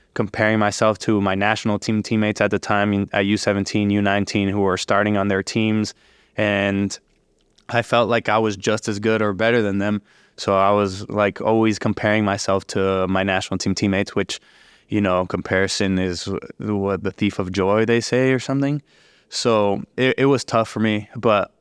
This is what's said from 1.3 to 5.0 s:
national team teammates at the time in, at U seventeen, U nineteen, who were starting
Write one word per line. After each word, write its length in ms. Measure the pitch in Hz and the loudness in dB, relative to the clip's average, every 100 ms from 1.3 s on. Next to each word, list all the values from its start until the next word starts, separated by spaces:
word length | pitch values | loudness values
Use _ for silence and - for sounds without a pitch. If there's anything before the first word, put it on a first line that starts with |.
national 440 | 95 101 110 113 101 | 0 0 0 -2 -2
team 240 | - 107 | 0 -2
teammates 380 | - 110 107 104 | 0 0 0 0
at 100 | 104 | 0
the 80 | 101 | 0
time 340 | - 104 101 | 0 0 2
in, 140 | 101 101 | 2 0
at 140 | 101 101 | 0 0
U 100 | 104 | 0
seventeen, 540 | - 101 98 107 101 | 0 0 0 0 2
U 100 | 101 | 2
nineteen, 480 | 101 101 98 107 98 | 2 0 0 -2 0
who 120 | 101 | 0
were 180 | 98 92 | 0 0
starting 380 | - 101 | 0 0